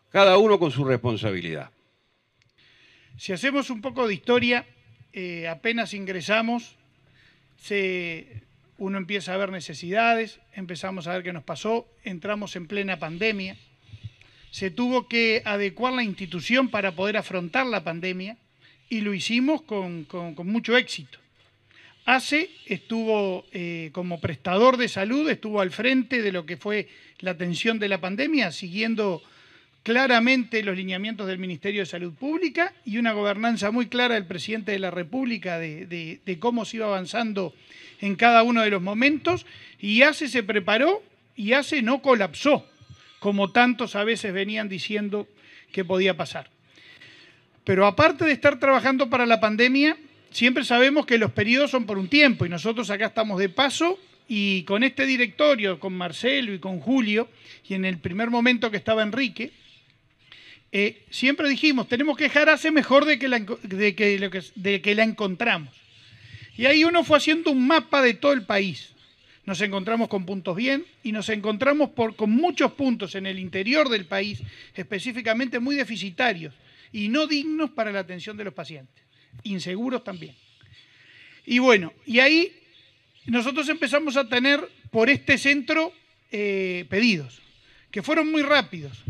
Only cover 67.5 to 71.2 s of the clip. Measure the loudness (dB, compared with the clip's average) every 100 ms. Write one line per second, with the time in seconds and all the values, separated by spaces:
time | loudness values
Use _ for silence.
67.5 | 2 4 4 4 4 4 4 2 2 0
68.5 | 0 0 -4 -12 _ _ _ _ _ -8
69.5 | -4 -2 -2 -2 -2 0 -2 -4 -6 -6
70.5 | -2 -2 -2 -4 _ -8 -6